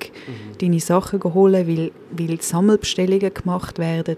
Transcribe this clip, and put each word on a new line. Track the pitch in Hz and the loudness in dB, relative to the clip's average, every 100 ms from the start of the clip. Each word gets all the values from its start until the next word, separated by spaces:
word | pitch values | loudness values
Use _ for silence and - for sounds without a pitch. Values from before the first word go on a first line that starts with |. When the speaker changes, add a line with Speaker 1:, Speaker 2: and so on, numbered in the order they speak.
| - - - | -12 -16 -16
Speaker 1:
Mhm. | 113 107 104 | -14 -14 -2
Speaker 2:
deine | 180 170 | 0 2
Sachen | - 180 196 196 | 2 0 2 -4
holen, | 185 175 196 185 170 | 0 4 6 6 2
weil, | 165 160 - - | -2 -2 -8 -14
weil | 165 165 165 | -6 -4 -4
Sammelbestellungen | - 170 208 208 - - 185 190 196 | -2 2 4 4 0 -2 0 2 0
gemacht | 190 180 180 - - | -4 -4 -4 -6 -4
werden. | 165 165 165 | -2 -2 -4